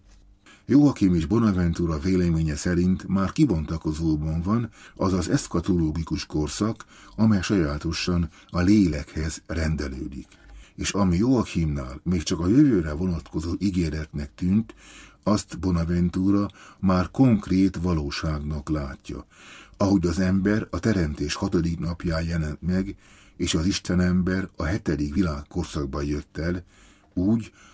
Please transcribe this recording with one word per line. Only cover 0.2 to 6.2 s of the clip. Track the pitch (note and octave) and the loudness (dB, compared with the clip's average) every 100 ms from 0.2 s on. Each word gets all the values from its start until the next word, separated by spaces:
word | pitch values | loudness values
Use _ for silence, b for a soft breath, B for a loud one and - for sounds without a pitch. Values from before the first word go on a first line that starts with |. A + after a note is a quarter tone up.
| - _ - B B | -20 _ -20 B B
Joachim | B2 D3 - G2 | 6 6 4 2
és | F2 D#2 | 2 2
Bonaventura | A2 A2+ F#2 F2 E2 E2+ D#2 | 2 2 2 0 0 -2 -2
véleménye | F2 F#2 F2 D#2+ D#2+ D2 | 0 2 2 2 0 -2
szerint | F2+ F2 F2+ F#2 F2+ | -2 2 2 0 0
már | G2 F#2+ | -2 -2
kibontakozóban | - D#3 E2+ D2 D#2+ D#2+ D2+ D#2+ D#2 D#2 D#2+ | 2 2 2 -2 -4 -4 -2 0 0 -2 -2
van | E2+ A2+ A2+ B B B | 0 -2 -2 B B B
az | F#2+ | 0
az | F#2+ F2 | 0 0
eszkatológikus | C3+ - F2+ E2+ F2+ D#2+ D#2 D#2 D2+ | -2 -2 -4 0 0 0 -2 -4 -6